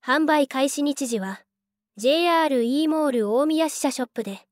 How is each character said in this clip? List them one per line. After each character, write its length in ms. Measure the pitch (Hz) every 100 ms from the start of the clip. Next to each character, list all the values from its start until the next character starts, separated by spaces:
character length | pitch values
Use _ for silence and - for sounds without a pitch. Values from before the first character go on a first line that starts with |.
販 220 | - 277 311
売 200 | 302 277
開 220 | 262 277
始 140 | 285
日 240 | 285 277 269
時 140 | 233
は、 200 | 190 196 _ _ _ _ _ -
ジ 140 | 226
ェ 80 | 311
イ 40 | 349
ア 160 | 330
ー 40 | 311
ル 140 | 262
イ 200 | 233 269
ー 40 | 311
モ 180 | 311 302
ー 20 |
ル 220 | 240 208
大 140 | 226 302
宮 240 | 311 320
支 100 | -
社 100 | 277
シ 120 | 254
ョ 20 |
ッ 40 | 247
プ 160 | -
で 220 | 202 196 _